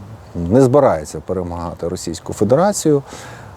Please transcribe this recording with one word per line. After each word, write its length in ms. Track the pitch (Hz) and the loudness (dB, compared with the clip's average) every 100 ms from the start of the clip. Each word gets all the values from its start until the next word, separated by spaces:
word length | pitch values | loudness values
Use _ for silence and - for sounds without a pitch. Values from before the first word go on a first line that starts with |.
| - - - 87 85 | -14 -18 -12 -6 2
не 120 | 120 | 4
збирається 580 | 131 143 131 80 76 80 | 6 6 4 2 -4 -10
перемагати 680 | - 92 87 85 85 82 85 | -6 -6 -4 -6 -8 -6 -6
Російську 460 | 92 - 82 - | -6 -8 -10 -8
Федерацію, 720 | 85 104 135 202 202 160 143 - - - - - | 0 4 4 4 0 0 0 -2 -16 -16 -18 -18